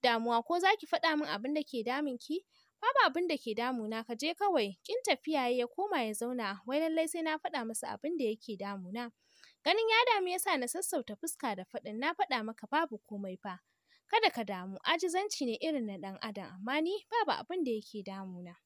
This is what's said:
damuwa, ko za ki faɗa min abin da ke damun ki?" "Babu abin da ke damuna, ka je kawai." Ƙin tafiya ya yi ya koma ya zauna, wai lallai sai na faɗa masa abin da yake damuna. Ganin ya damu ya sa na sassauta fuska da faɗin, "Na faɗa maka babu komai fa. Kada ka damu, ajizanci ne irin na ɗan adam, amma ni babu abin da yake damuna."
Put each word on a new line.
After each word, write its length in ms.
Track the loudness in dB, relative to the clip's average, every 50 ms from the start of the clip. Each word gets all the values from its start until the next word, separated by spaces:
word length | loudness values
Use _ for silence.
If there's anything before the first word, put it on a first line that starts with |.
| 4
damuwa, 400 | 4 4 4 2 2 2 2 2
ko 160 | 2 0 4
za 160 | 6 4 4
ki 100 | 4 2 -2
faɗa 300 | 0 2 4 4 2 2
min 100 | 0 0
abin 260 | -2 -2 -2 0 0
da 100 | 0 -2
ke 200 | -2 -4 -4 -2
damun 320 | -2 -2 0 0 -2 -4 -6
ki?" 260 | -6 -4 -6 -6 -6 _ _ _ _ _ _ _
"Babu 180 | 0 2 6 6 6
abin 220 | 6 6 2 2 2
da 100 | 0 -2
ke 180 | -2 -4 -2
damuna, 480 | 0 0 0 0 -2 -2 -2 -4 -4 -4
ka 80 | -6 -6
je 180 | -4 -2 -4 -2
kawai." 440 | 0 2 4 4 4 2 2 -2 _ _
Ƙin 180 | -4 -4 -2 2 2
tafiya 340 | 0 2 _ -2 0 2
ya 60 | 2 2
yi 100 | 2 2
ya 80 | 0 -2
koma 360 | -2 -4 -4 0 0 0 0
ya 100 | 0 -2
zauna, 460 | -4 -4 -4 -4 -2 -4 -4 -4 -6 -6
wai 140 | -2 0 0
lallai 280 | 2 2 2 0 0 0
sai 140 | 0 -2
na 160 | -2 -2 -2 -2
faɗa 280 | _ -2 -2 -2 -2
masa 220 | -2 -4 -6 -4 -6 -6
abin 220 | -4 -4 -4 -2 0
da 80 | 0
yake 320 | 0 0 -2 -6 -10 -8 -6
damuna. 520 | -6 -6 -6 -8 -8 -8 -6 -6 -8 -8 _ _ _ _ _ _ -20 -20 _ _ _
Ganin 260 | 2 4 4 4 4
ya 160 | 6 6 6 6 4
damu 140 | 4 4 0
ya 100 | 0 0
sa 180 | 2 2 2 2
na 80 | 0 -2
sassauta 480 | -4 -4 -4 -2 -2 -2 -2 -2 -8
fuska 400 | -8 -6 -8 -8 _ -4 -4 -4
da 80 | -4 -8
faɗin, 320 | _ -10 -10 -8 -6 -6 -2
"Na 140 | -2 -2 0
faɗa 300 | 0 0 0 0 -2 -2
maka 220 | -4 -6 -10 -8 0
babu 320 | 2 2 2 0 -2 -10 _ _
komai 300 | -8 -6 -6 -6 -8 -8
fa. 200 | _ -8 -10 -10 _ _ _ _ _ _ _ _ _ _
Kada 180 | 2 4 4 4
ka 120 | 2 2 -4
damu, 340 | -4 -4 -6 -6 -8 -10 -4 _
ajizanci 640 | 2 2 4 2 2 2 2 0 0 -2 -2 -2
ne 120 | -2 -2 0
irin 240 | 0 0 0 0 -2
na 100 | -4 -6 -8
ɗan 200 | -8 -10 -8 -6
adam, 300 | -8 -8 -6 -8 -10 -10 -12 -10
amma 220 | -4 0 0 2
ni 240 | 2 2 0 -4 -6 _
babu 220 | 0 0 2 2 0 0
abin 240 | -2 _ -2 -2 0
da 80 | 0
yake 320 | 0 -2 -4 -8 -10 -10 -10
damuna." 520 | -8 -10 -10 -10 -10 -10 -10 -12 -14 -16 _ _